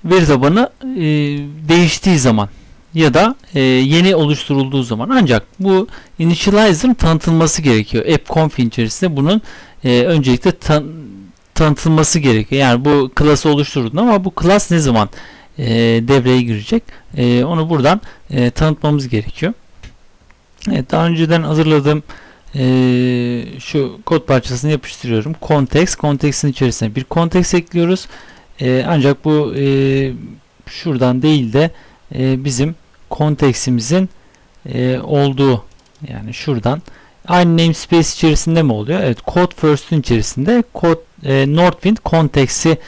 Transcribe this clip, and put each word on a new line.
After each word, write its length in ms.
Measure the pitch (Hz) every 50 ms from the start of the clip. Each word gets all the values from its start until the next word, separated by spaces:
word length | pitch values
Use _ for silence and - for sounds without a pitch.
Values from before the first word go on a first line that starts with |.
| -
Veri 200 | 170 180 185 170
tabanı, 440 | 147 147 127 131 143 170 214 240 - - _
e, 240 | - 262 262 226 165 156 151 151 147 143 143 143 143 143 147 156 156 151
değiştiği 500 | 165 175 175 160 - - - 196 180 151
zaman 300 | 123 127 113 107 104 101 - - - - - - - _ -
ya 200 | 160 160 151 120
da, 220 | 151 190 226 269 - - - -
e, 40 | 151
yeni 540 | 135 131 127 127 131 135 151 165 175 190 190
oluşturulduğu 680 | 165 156 147 151 143 - - 143 139 135 131 139 139 127
zaman. 260 | 117 117 107 123 202
Ancak 340 | 262 254 208 139 120 107 - _ _ -
bu 280 | 185 196 190 185 196 - - - - - - -
initializer'ın 760 | 165 165 175 - - 202 196 208 220 214 180 151 - 254 240
tanıtılması 680 | - - 165 160 156 - - 165 160 165 156 - -
gerekiyor. 440 | 156 139 117 110 104 - - 117 -
App 220 | - 165 143 - -
conf 320 | - 165 160 156 - -
içerisinde 560 | 127 113 - - 117 110 - - 185 185 156
bunun, 260 | 139 139 156 196 220 - - - - - - - - -
e, 200 | 127 123 123 143
öncelikle 480 | 185 170 156 139 131 123 123 - 190
tan-, 400 | 170 - - - 156 151 143 143 160 165 147 107 98 98 98 92 - _ _ _ _
tanıtılması 640 | - 165 151 147 - - 160 160 156 156 - - 170
gerekiyor. 420 | 143 135 117 110 107 - 135 135
Yani 240 | 139 127 120 120 131
bu 260 | 147 147 143 135 131 - -
class'ı 300 | 147 151 147 139 - 156
oluşturdun 480 | 147 143 147 - - 139 123 113 113 160
ama 280 | 220 247 220 196 185
bu 80 | 190 - -
class 300 | 156 170 190 208 196 -
ne 80 | 175 170
zaman, 300 | 156 139 120 110 104 98 - - - - - - - - - -
e, 80 | 135 117 113 113 117 117 117 113 117 120
devreye 340 | 139 139 120 127 127 127
girecek? 420 | 120 120 113 104 107 - 226 226 - - - - - - - 143
E, 260 | 127 120 120 120 123
onu 260 | 147 170 165 160 160
buradan, 320 | 170 147 123 143 175 220 - - - - - -
e, 220 | - 139 123 120
tanıtmamız 580 | - - 160 156 156 151 - 151 147 147 135 123
gerekiyor. 440 | 117 107 107 - - - 156 180 233 - - - - - - - - _ _ - _ _ _ _ - _ _ _ _ _ - -
Evet, 200 | - 143 131 -
daha 160 | - 160 165 170
önceden 360 | 170 160 165 156 165 165 160
hazırladığım, 600 | 147 156 156 160 156 156 147 139 143 151 151 151 - - - - - - _ _ - -
e, 920 | 143 131 127 127 127 127 127 123 123 123 123 123 123 120 120 120 117 117 117 120 135
şu 400 | - - - 151 139 123 - - -
kod 200 | - 165 156 160
parçasını 460 | - 139 131 - - 127 120 127 151
yapıştırıyorum. 640 | 156 143 - - - - - 123 117 110 107 147 160 -
Context, 580 | - - 160 147 135 123 - 143 170 185 - -
context'in 480 | - 151 143 135 - 147 135 - - 147
içerisine 480 | 131 - 131 120 117 - 117 110 104
bir 100 | 135 131 _
context 420 | - 170 170 170 - 185 175 - -
ekliyoruz. 540 | 175 170 - - 170 170 170 185 185 - - - - - - - - - _ - -
E, 240 | 127 127 127 127 131 -
ancak 380 | 170 151 127 139 139 - -
bu, 300 | 156 151 151 147 135 -
e, 80 | 135 139 139 135 135 135 135 135 135 135 135 123 117 - - - - _ _ _ _ _ -
şuradan 540 | - - - 175 147 123 127 127 123 127
değil 320 | 127 156 156 147 127 113 107
de, 180 | 135 156 165 - - - - - _ _ - -
e, 300 | 131 131 131 131 127 135
bizim 300 | 143 127 120 135 160 165 - _ _ _ _ - -
context'imizin, 1000 | - - 151 151 151 - 151 139 120 - - 131 127 120 110 120 160 185 190 185 - - _ _ _ _ _ _ _ - _ 135
e, 300 | 127 123 123 127 127 127
olduğu, 640 | - - 151 143 139 139 135 131 139 135 127 113 - - - - _ _ _ _ 151 143
yani 260 | 120 - 104 110 123
şuradan 480 | - - - 139 117 104 117 135 160 - - - - - _ _ _ - -
aynı 300 | 170 180 180 170 165 165
namespace 520 | 165 165 156 - - - - 170 160 -
içerisinde 540 | - - - 160 151 147 - 165 165 165 160
mi 100 | 139 113
oluyor? 260 | 107 104 117 160 190 196
Evet, 140 | 135 117 - - -
code 280 | - 175 180 175 -
first'ün 440 | - - 156 151 135 - - 170 156
içerisinde 640 | 131 - 120 113 104 - - - 135 180 240 247 226 - _
code, 260 | - - 170 165 165 - _ _ - -
e, 320 | 139 135 135 135 139 147
Northwind 420 | 160 175 180 175 - - 190 220 220 _
context'i, 720 | - - 165 160 147 - 147 135 123 - - - 165 160 - -